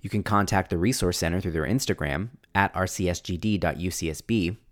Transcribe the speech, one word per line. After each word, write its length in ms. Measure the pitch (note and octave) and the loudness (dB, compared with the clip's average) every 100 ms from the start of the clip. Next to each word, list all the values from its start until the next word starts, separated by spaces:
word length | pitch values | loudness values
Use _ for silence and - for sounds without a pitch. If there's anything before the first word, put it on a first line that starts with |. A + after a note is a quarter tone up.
You 80 | G2 | -2
can 120 | G#2+ | -4
contact 460 | F#2+ G2+ G2 G2 F#2 | 2 2 4 2 2
the 100 | F2 | 2
Resource 400 | F#2+ B2+ F2+ F2 | 2 2 0 0
Center 220 | E2 F2 | 0 0
through 120 | F#2 | 0
their 140 | D#2+ D2 | -2 0
Instagram, 640 | A#2 - G2+ D2 D2 G#2+ - _ | 0 0 -2 0 -2 -4 -10 _
at 160 | G2 G2 | 0 0
R 120 | - F#2 | 0 -2
C 220 | - F2+ | 0 -2
S 120 | E2+ | -2
G 180 | - F2 | -4 -4
D 180 | G#2+ G#2 | 0 0
dot 220 | E2+ D2 | 0 -2
U 120 | F2+ | -4
C 200 | - E2 | -4 -6
S 100 | D2+ | -6
B. 380 | - A2+ E2+ G#2+ _ | -2 0 0 -2 _